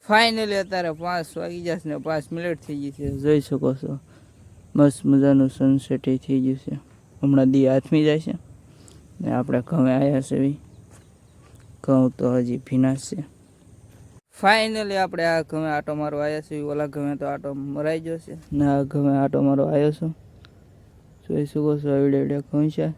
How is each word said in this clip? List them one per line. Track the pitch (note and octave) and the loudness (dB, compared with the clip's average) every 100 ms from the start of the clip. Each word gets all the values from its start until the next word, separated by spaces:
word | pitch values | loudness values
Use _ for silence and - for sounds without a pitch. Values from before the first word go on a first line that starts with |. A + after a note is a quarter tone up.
| - | 4
Finally | G#3+ A#3 A3 A3 G3 | 4 4 2 -2 -2
અત્યારે | F#3+ F#3 F3 | -2 -2 -4
પાંચ | D#3 E3+ F3+ D#3+ E3 | -4 -4 -6 -6 -8
વાગી | E3+ F3 | -10 -8
જશે | E3+ E3 D#3+ | -6 -6 -6
ને | D3 | -8
પાંચ | C#3 D#3 C#3+ | -4 -4 -4
મિનિટ | E3 F3 D#3+ | -8 -6 -6
થઈ | - D3 | -8 -8
ગઈ | C#3+ | -8
છે. | C#3 C#3+ C#3 | -6 -8 -2
જોઈ | C#3+ D3+ | 2 2
શકો | C#3 C#3 C#3 | 2 -2 0
છો, | C3 D3+ C#3 _ - - _ - - - - | -2 -6 -10 _ -20 -20 _ -20 -20 -6 4
મસ્ત | C#3+ C3+ C#3+ | 4 4 2
મજાનું | C#3 C#3 C3+ C3 | 4 6 6 4
સનસેટ | - C3+ C3+ - C3+ - | 2 2 2 0 -4 -2
એ | C3 | -4
થઈ | - C3+ | -2 -2
ગયું | C3 C3 | 0 -4
છે. | - D3 - - _ - | -8 -12 -12 -20 _ -4
હમણાં | C#3 C#3 C3 | 2 4 4
દી | C3+ C3 | 6 4
આથમી | C3+ - D#3+ D3+ | 4 2 2 4
જાય | D3+ | 2
છે | D#3+ - - - - - - - - - | -2 -8 -10 -20 -20 -20 -20 -20 -20 -10
ને | E3 | -4
આપણે | A#2+ C3+ B2+ | -2 0 -2
ઘઉં | B2 E3 C3 | -2 0 2
આવ્યા | B2+ C#3 C#3 | 2 2 0
છે, | C3+ C#3 | -2 -2
એવી | C3+ D3 - - - - - _ _ - - - - - | -2 -2 -12 -20 -20 -20 -20 _ _ -20 -20 -20 -20 -12
ઘઉં | - C3+ B2+ - | 2 4 4 0
તો | B2+ | -2
હજી | B2+ A#2+ B2 | 0 -2 -6
ભીના | - C3 C3 | -4 0 0
જ | C3+ | 0
છે. | - G3 D3+ - _ _ _ - - - - - _ - | -6 -10 -12 -16 _ _ _ -20 -20 -20 -20 -20 _ 0
Finally | G3 A3 A3 A3 G#3 G3 | 4 4 2 -2 -2 -2
આપણે | F#3 F3 E3 | -2 0 0
આ | E3 | 0
ઘઉં | D#3 D#3 D#3 | -2 -6 -4
આંટો | D3 D3 D3+ | -4 -4 -4
મારવા | D3+ D3 D3 | -4 -4 -4
આવ્યા | D3+ | -4
છે, | D3+ D3+ | -8 -8
ઓલા | D3 D3 D3 | -6 -4 -4
ઘઉં | C#3+ C#3+ C#3 | -4 -6 -4
તો | C#3+ | -6
આંટો | C#3+ C#3+ | -6 -8
મરાઈ | C#3 C#3 C#3+ D3+ D#3+ | -8 -8 -4 -4 -4
ગયો | D#3+ E3 | -6 -10
છે | E3 D#3+ - | -12 -18 -8
ને | C#3+ C#3+ | 0 2
આ | C#3 | 2
ઘઉં | C#3 D3 C#3+ C#3 | 0 0 2 2
આંટો | C#3 C#3 | 2 2
મારવા | C#3 C#3 D3 | 2 2 2
આવ્યો | D3+ D3 | 2 2
છું. | D3+ D#3+ D#3+ - - - - - - - - - - - | 0 -6 -8 -16 -20 -20 -20 -20 -20 -20 -20 -20 -20 -6
જોઈ | D#3+ D3 | -4 -2
શકો | D#3 D3+ D3 | -2 0 0
છો, | C#3+ C#3 | 0 2
એવડે | C#3+ C#3 | 2 2
એવડે | C#3 C#3+ C#3+ | 0 -4 -4
ઘઉં | D3 D#3 | -2 0
છે. | D3+ D#3 | 0 -4